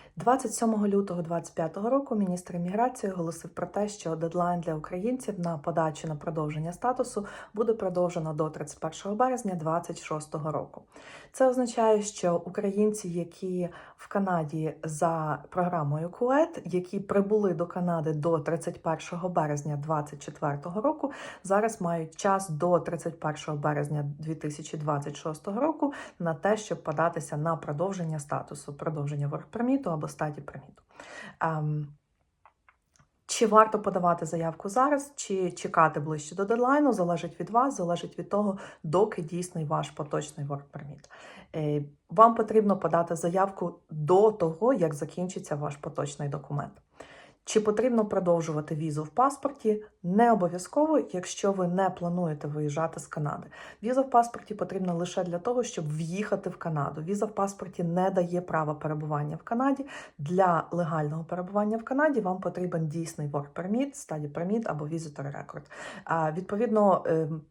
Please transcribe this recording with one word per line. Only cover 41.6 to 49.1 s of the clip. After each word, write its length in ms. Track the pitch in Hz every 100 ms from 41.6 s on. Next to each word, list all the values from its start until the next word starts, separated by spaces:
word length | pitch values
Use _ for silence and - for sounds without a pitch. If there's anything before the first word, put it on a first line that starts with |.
| 151 147 143 - _
вам 260 | 175 233 233
потрібно 420 | 220 220 202 190
подати 380 | 165 170 170 170
заявку 600 | 175 185 196 - 175 170 _
до 420 | 151 147 185 214
того, 420 | 214 165 165 233
як 200 | 247 160
закінчиться 600 | 147 156 - 180 185 - 147
ваш 200 | 147 143
поточний 540 | 160 143 143 - 143
документ. 440 | 147 - 143 - - _ - - - - _ -
Чи 140 | 220
потрібно 440 | 208 214 247 233 208
продовжувати 720 | 196 175 170 160 151 151 156
візу 280 | 160 147
в 40 |
паспорті? 760 | 156